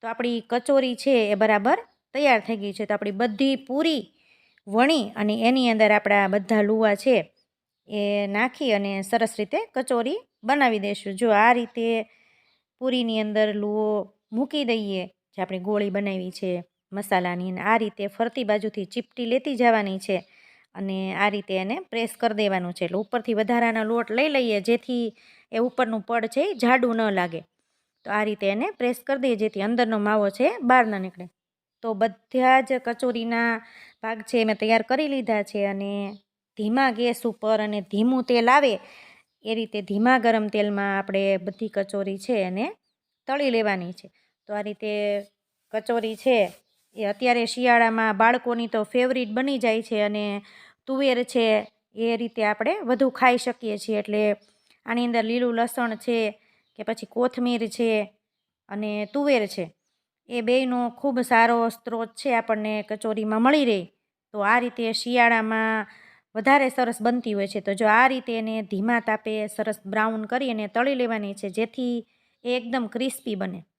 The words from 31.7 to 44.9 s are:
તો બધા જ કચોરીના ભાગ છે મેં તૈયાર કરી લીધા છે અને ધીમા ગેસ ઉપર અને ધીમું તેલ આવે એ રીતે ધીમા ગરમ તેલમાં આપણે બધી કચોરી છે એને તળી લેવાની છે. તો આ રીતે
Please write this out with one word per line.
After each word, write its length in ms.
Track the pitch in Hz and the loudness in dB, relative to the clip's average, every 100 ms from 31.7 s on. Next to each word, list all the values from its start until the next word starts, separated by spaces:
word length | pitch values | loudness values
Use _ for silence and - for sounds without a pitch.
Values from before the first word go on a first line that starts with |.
| _ | _
તો 40 | 233 | -6
બધા 680 | 214 226 - _ 254 254 262 | 0 -2 -2 _ 0 4 4
જ 80 | 262 254 | 4 -4
કચોરીના 720 | 254 233 254 233 226 233 233 226 220 - - _ | -4 -4 -2 -2 -2 -2 0 -2 -8 -20 -20 _
ભાગ 220 | 220 220 | -10 -10
છે 220 | 214 240 220 | -2 0 0
મેં 120 | 214 | 0
તૈયાર 260 | 220 226 | 2 2
કરી 260 | 220 262 302 | 2 0 0
લીધા 340 | 277 220 214 | -2 0 -2
છે 160 | 202 214 202 | -2 -4 -4
અને 240 | 196 202 202 202 208 _ _ _ - | -4 -6 -6 -8 -12 _ _ _ -6
ધીમા 340 | 214 240 269 | -2 2 2
ગેસ 300 | 220 240 226 233 | 0 -2 -2 -4
ઉપર 340 | - 214 220 | -4 -2 0
અને 180 | 214 208 | 0 -4
ધીમું 420 | 190 202 233 262 | -4 0 2 2
તેલ 240 | 247 240 233 | 2 2 6
આવે 240 | 269 285 202 - - - _ _ _ 214 | 6 4 0 -6 -20 -20 _ _ _ -6
એ 60 | 226 | -6
રીતે 240 | 220 208 | -4 -8
ધીમા 360 | 190 208 233 254 | -4 0 4 4
ગરમ 280 | 233 220 214 | 4 2 0
તેલમાં 440 | 214 208 202 202 | 0 0 0 -2
આપણે 300 | 196 196 196 196 196 | -2 -2 0 0 0
બધી 380 | 180 185 220 202 | -2 -8 -6 -4
કચોરી 440 | 196 202 196 196 | -4 -4 -6 -8
છે 160 | 196 233 | -4 -2
એને 240 | 185 185 277 440 _ _ _ _ - | -2 -4 -6 -8 _ _ _ _ -6
તળી 240 | 277 285 | -2 2
લેવાની 420 | 233 214 196 175 | 2 0 -2 -6
છે. 140 | 180 190 _ _ _ _ | -12 -20 _ _ _ _
તો 0 | |
આ 100 | 208 | -8
રીતે 300 | 208 208 214 | -8 -8 -6